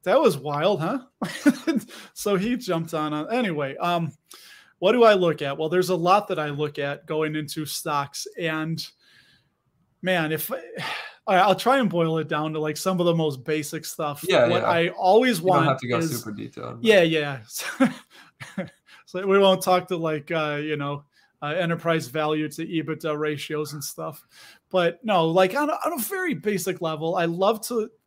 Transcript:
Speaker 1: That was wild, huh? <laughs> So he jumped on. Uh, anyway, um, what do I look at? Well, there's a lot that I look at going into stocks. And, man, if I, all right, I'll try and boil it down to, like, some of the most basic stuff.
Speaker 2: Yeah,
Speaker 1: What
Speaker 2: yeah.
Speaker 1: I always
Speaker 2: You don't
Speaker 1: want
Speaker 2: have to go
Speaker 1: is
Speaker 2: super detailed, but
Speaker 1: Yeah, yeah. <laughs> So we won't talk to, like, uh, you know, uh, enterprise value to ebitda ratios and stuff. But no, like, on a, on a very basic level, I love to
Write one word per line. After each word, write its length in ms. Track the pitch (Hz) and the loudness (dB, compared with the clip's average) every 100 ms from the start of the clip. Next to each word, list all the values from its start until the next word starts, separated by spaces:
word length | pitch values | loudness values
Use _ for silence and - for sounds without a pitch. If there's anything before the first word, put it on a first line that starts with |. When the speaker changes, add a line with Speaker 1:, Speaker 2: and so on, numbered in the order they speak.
Speaker 1:
That 160 | 180 247 | 4 4
was 180 | 277 143 | 4 2
wild, 440 | 139 147 175 185 | -4 0 0 0
huh? 180 | 165 262 - _ 190 - - | -2 -4 -8 _ -8 2 2
<laughs> 260 | - - 277 - - - | 2 -2 -4 -4 -20 -20
So 220 | - 208 190 | -8 -2 0
he 220 | 214 247 | 0 -4
jumped 360 | 185 165 160 | -2 -4 -2
on. 200 | 160 151 | -4 -4
Uh, 100 | 151 165 | -4 -4
anyway, 500 | 233 220 151 139 135 | -2 -2 -2 -6 -4
um, 340 | 175 175 160 - _ - - - _ _ | -2 -2 -4 -8 _ -20 -20 -20 _ _
what 120 | 180 | 2
do 120 | 240 | 8
I 100 | 226 | 8
look 280 | 202 180 151 | 8 4 0
at? 160 | 139 143 | -4 -4
Well, 120 | 160 | 0
there's 200 | 180 175 | 0 0
a 60 | 180 | 0
lot 320 | 170 202 208 | 4 4 2
that 120 | 170 | -4
I 100 | 151 | -4
look 280 | 143 151 147 | -4 -4 -4
at 280 | 139 143 - | -6 -6 -6
going 300 | 156 156 156 | -2 -2 -4
into 300 | 151 - 151 | -6 -8 -8
stocks. 640 | - 165 147 143 - - - | -8 -4 -4 -4 -10 -12 -6
And, 480 | 170 156 156 165 - _ _ _ _ _ _ _ _ _ _ _ | -4 -4 -4 -6 -8 _ _ _ _ _ _ _ _ _ _ _
man, 300 | 185 180 156 | -2 0 0
if 200 | 156 - | -4 -6
I, 60 | 247 - - - - - - - | -10 -10 -10 -8 -10 -12 -12 2
all 80 | 185 | 4
right, 60 | |
I'll 120 | 202 185 | 4 4
try 220 | 233 269 | 2 2
and 100 | 214 | 2
boil 280 | 170 165 160 | 0 0 0
it 100 | 151 | -2
down 260 | 156 156 | -4 -2
to, 60 | 156 | -4
like, 180 | 151 151 | -4 -2
some 220 | 190 185 | -2 2
of 60 | 175 | 2
the 100 | 170 | 2
most 280 | 156 131 | 0 -2
basic 420 | 120 156 147 160 160 | -4 -4 -4 -10 -10
stuff. 400 | - 151 147 175 | -6 -6 -6 0
Speaker 2:
Yeah, 200 | 185 - | 4 4
Speaker 1:
What 160 | - | 2
Speaker 2:
yeah. 60 | - | 2
Speaker 1:
I 200 | 170 175 | 2 0
always 500 | - 185 214 254 202 | 0 4 6 4 2
Speaker 2:
You 60 | 180 | 2
don't 80 | 180 | 4
Speaker 1:
want 120 | 156 | 2
Speaker 2:
have 100 | 131 | 0
to 80 | 120 | -2
go 100 | 120 | -2
Speaker 1:
is 100 | 165 123 | -2 -4
Speaker 2:
super 120 | 110 | -8
detailed, 500 | 104 113 - 120 120 | -10 -12 -12 -12 -2
but 40 | 220 | 4
Speaker 1:
Yeah, 160 | 202 | 6
yeah. 380 | 170 160 147 135 107 - - - | 6 0 -2 -8 -12 -10 -10 0
<laughs> 100 | 254 - _ - - _ - - 160 _ _ - _ | 0 0 _ -20 -20 _ -14 -10 -12 _ _ -20 _
So 200 | 180 196 | -6 4
we 100 | 196 | 6
won't 220 | 196 190 | 6 6
talk 260 | 185 180 175 | 4 2 2
to, 80 | 180 | -4
like, 340 | 160 151 147 | -2 -4 -2
uh, 280 | 165 151 147 | -2 -2 -2
you 160 | 151 147 | -4 -4
know, 260 | 143 143 - _ _ _ | -4 -8 -12 _ _ _
uh, 60 | 147 | -6
enterprise 600 | 165 170 165 170 160 123 | -2 -2 -2 0 0 -2
value 400 | 151 151 156 156 | -2 0 0 -4
to 180 | 147 165 | -6 -4
ebitda 520 | 165 156 156 160 151 | -4 -4 -6 -4 -4
ratios 560 | 151 147 - 151 151 | -4 -4 -6 -6 -6
and 100 | 147 | -10
stuff. 420 | 143 - 160 151 _ - - - _ | -12 -10 -12 -12 _ -20 -20 -20 _
But 320 | 185 170 170 | 2 2 0
no, 240 | 220 190 165 | 0 2 4
like, 260 | 175 190 | 4 4
on 160 | 254 294 | 4 -2
a, 40 | |
on 200 | 320 302 | -2 -4
a 80 | 330 | -4
very 320 | 214 381 370 | -6 -4 -4
basic 480 | 165 208 196 - 175 | -2 -4 -4 -4 -4
level, 340 | 165 156 160 185 | -4 -4 -2 0
I 100 | 170 | -2
love 360 | 170 190 226 - | 2 0 0 -2
to 220 | 240 220 _ | -4 -4 _